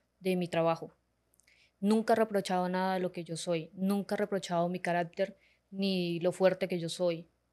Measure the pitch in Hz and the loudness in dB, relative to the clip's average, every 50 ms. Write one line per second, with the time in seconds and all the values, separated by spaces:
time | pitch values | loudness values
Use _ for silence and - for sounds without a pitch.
0 | _ _ _ _ 180 190 185 180 175 170 - 165 165 165 165 - - - - _ | _ _ _ _ -2 0 0 0 0 0 0 2 2 2 2 0 -4 -12 -16 _
1 | _ _ _ _ _ _ _ _ _ _ _ _ _ _ _ _ 196 202 220 226 | _ _ _ _ _ _ _ _ _ _ _ _ _ _ _ _ 0 2 2 2
2 | 220 240 226 220 220 220 202 196 190 - 185 180 180 180 185 185 185 190 190 185 | 4 4 4 4 2 2 2 0 0 2 0 0 0 0 0 0 0 0 0 0
3 | 180 175 - 175 165 165 165 160 - 185 170 160 160 - - 185 190 190 202 202 | -2 -2 -4 -6 -8 -8 -8 -8 -2 -2 -2 -2 -2 -6 -6 -2 0 0 0 0
4 | 185 - 208 202 214 202 202 190 - - 180 170 170 175 180 180 - 175 170 175 | -2 -2 -2 -2 0 -2 -2 -4 -2 0 0 0 2 0 -2 -2 -2 0 0 0
5 | 175 165 - - 190 208 - _ _ _ _ _ _ _ 196 190 196 196 190 180 | -2 -2 -2 -4 -4 -4 -4 _ _ _ _ _ _ _ -6 -4 -2 0 0 0
6 | 175 170 170 170 165 180 175 - 190 185 185 185 196 180 185 170 165 165 - - | 0 -2 -2 0 0 -2 2 4 4 4 4 4 0 -2 -2 -2 -2 -4 -4 -2
7 | 180 175 170 165 175 - _ _ _ _ | 0 0 0 -2 -8 -14 _ _ _ _